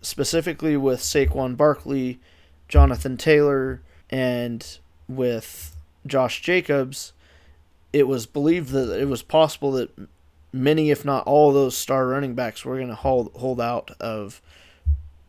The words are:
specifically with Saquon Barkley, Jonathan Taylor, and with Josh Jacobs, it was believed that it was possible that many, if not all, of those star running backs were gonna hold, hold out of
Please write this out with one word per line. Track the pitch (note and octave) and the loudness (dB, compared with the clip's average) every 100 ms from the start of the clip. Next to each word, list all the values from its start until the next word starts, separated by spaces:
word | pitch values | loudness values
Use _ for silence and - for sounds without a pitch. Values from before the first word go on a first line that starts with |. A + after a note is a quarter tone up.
specifically | - - C3+ E3 E3 D3+ D#3 C#3+ | -10 -6 -2 0 -2 -2 0 2
with | C3+ B2 | 2 0
Saquon | - D3 C3+ C#3 C3 B2 | 0 0 2 0 -2 2
Barkley, | D3+ C#3+ - C#3 B2+ B2 _ _ _ _ - | 2 2 -2 -4 -4 -8 _ _ _ _ 2
Jonathan | C#3 C#3 A#2+ C3 B2+ | 6 6 4 -4 -2
Taylor, | D#3+ D3+ C#3+ C#3 C3 B2+ - _ _ | 4 4 4 2 -2 -8 -14 _ _
and | C3 B2+ A#2+ A#2+ A#2 - - _ _ - | -2 -2 -2 -4 -8 -12 -20 _ _ -12
with | C3 B2 A2+ - - - - - _ C3+ | -4 -2 -4 -8 -14 -16 -18 -20 _ -4
Josh | C3+ B2 - | 0 0 -2
Jacobs, | E3+ F3+ - C#3+ C3 C#3 - _ _ _ - _ _ _ _ | -2 -2 0 -2 -2 -8 -16 _ _ _ -20 _ _ _ _
it | D3 C3 | 2 2
was | B2+ A2+ | 2 -4
believed | C#3+ D3+ F3 C3 | 0 2 2 0
that | C3+ A#2+ F#2 | -2 -2 -2
it | C#3 | -2
was | B2 | -4
possible | - D#3 D#3 - C#3 | 0 4 4 2 -4
that | C3 - - - _ _ _ _ | -2 -4 -10 -20 _ _ _ _
many, | C3 C3+ D#3 D3+ | -2 2 4 2
if | C#3 C#3+ | 0 0
not | C3+ - | -2 2
all, | C#3+ D3 | 6 6
of | C#3 | 6
those | B2+ - | 2 -2
star | - C3+ B2+ | -2 -2 0
running | C3+ C3+ B2 | -2 -4 -4
backs | A#2 - B2+ | -6 -8 -8
were | C3 | -8
gonna | B2 | -8
hold, | G#2+ C3+ B2+ A2+ | -6 -2 0 -2
hold | A#2+ B2+ A#2+ | -6 -6 -4
out | A#2 A#2+ - - | -4 -6 -8 -10
of | A2+ A2 G2+ - _ - - _ - - - - | -8 -8 -10 -16 _ -20 -20 _ -4 -4 -6 -20